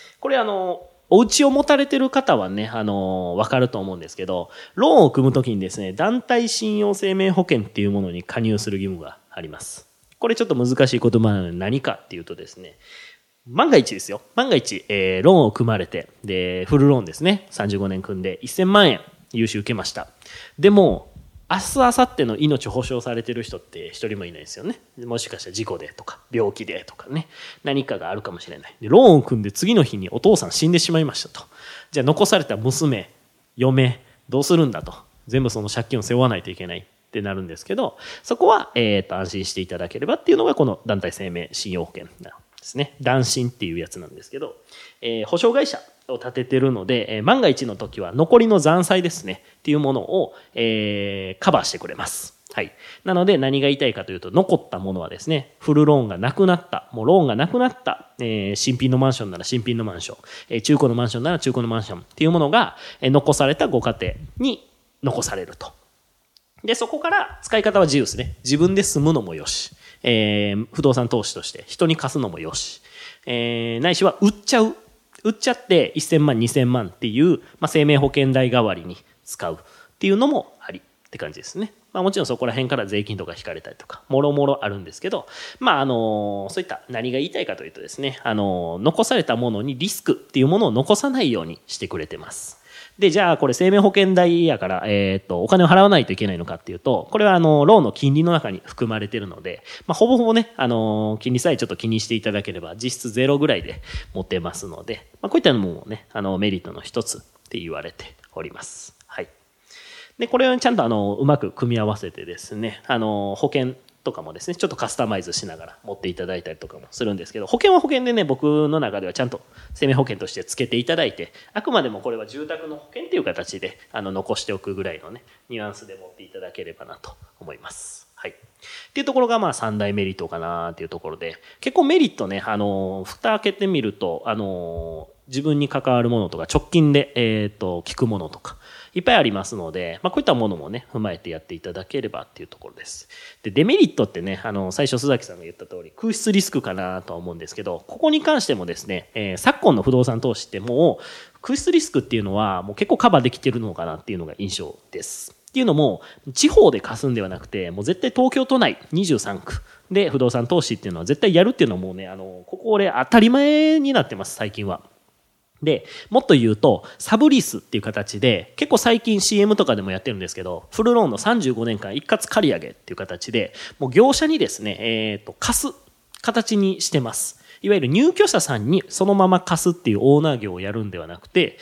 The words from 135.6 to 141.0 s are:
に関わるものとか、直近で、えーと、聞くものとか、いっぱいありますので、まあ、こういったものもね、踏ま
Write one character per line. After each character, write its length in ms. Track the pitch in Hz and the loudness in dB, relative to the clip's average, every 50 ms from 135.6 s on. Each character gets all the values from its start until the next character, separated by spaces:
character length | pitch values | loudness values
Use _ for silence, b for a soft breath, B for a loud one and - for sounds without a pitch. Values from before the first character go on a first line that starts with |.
に 80 | 147 135 | 0 -2
関 260 | - 135 - 131 123 | -2 -4 0 2 2
わ 80 | 123 | 2
る 80 | 117 117 | 2 2
も 80 | 120 113 | 0 0
の 100 | 98 82 | -2 -4
と 80 | 82 | -6
か、 80 | 82 80 - | -8 -8 -2
直 140 | - 147 - - | -2 -2 -2 2
近 220 | - 170 156 147 | 2 4 4 6
で、 200 | 143 143 139 - - | 4 2 2 0 -2
え 320 | 127 117 110 110 107 104 | -2 0 0 0 -2 -4
ー 20 | 101 | -4
と、 340 | - _ 104 90 87 85 - | -6 _ -6 -4 -4 -6 -8
聞 80 | - - | -10 -2
く 120 | - 127 | -2 0
も 120 | 113 104 95 | 0 0 -4
の 100 | - - | -6 -10
と 120 | - - | -14 -16
か、 160 | - - - B B B B B B B | -16 -16 -18 B B B B B B B
い 80 | B 180 | B -2
っ 20 | 180 | 2
ぱ 80 | 262 | 4
い 40 | 240 | 4
あ 60 | 190 | 6
り 80 | 139 113 | 4 2
ま 140 | 101 95 95 | 0 -4 -6
す 100 | - 120 | -8 -10
の 160 | 98 85 80 | -10 -10 -8
で、 300 | 80 92 90 82 82 - | -8 -8 -8 -8 -8 -6
ま 60 | - 180 | -6 -2
あ、 20 | |
こ 60 | - 294 | -2 0
う 20 | |
い 20 | |
っ 20 | 277 | 2
た 100 | 214 143 | 2 2
も 140 | 120 110 104 | 2 0 -2
の 80 | 92 | -2
も 120 | 80 71 80 | -6 -8 -10
ね、 180 | 107 123 - _ | -12 -12 -12 _
踏 60 | - | -8
ま 140 | 113 | -6